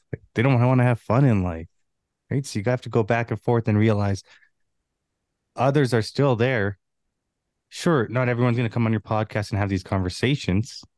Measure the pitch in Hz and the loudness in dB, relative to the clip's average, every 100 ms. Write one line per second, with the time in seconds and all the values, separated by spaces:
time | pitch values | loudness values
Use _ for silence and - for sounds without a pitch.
0 | _ - _ - 131 123 123 131 123 117 | _ -16 _ 0 2 4 4 4 2 0
1 | - 113 139 104 90 82 85 _ _ _ | 0 2 4 2 0 -6 -12 _ _ _
2 | _ _ - 131 135 110 101 123 - 117 | _ _ -8 -6 -6 -6 -2 -4 -2 -2
3 | 107 117 120 107 - 117 113 104 110 104 | 0 0 -2 -6 -2 0 2 2 4 2
4 | 101 98 - - _ _ _ _ _ _ | 0 -2 -8 -20 _ _ _ _ _ _
5 | _ _ _ _ _ - 127 139 131 117 | _ _ _ _ _ -2 0 2 2 0
6 | 107 - 139 117 120 127 101 101 _ _ | 0 0 2 2 0 0 -2 -4 _ _
7 | _ _ _ _ _ _ _ - - 156 | _ _ _ _ _ _ _ -6 0 0
8 | 107 117 123 120 123 120 117 117 113 110 | 0 -2 0 0 0 0 -2 0 0 -2
9 | - 110 110 110 104 101 98 98 - 98 | -2 -4 -2 -6 -4 -2 -2 -2 -2 -2
10 | 92 - 117 147 - 92 117 - - | -2 -2 -2 -2 0 -2 -2 -8 -20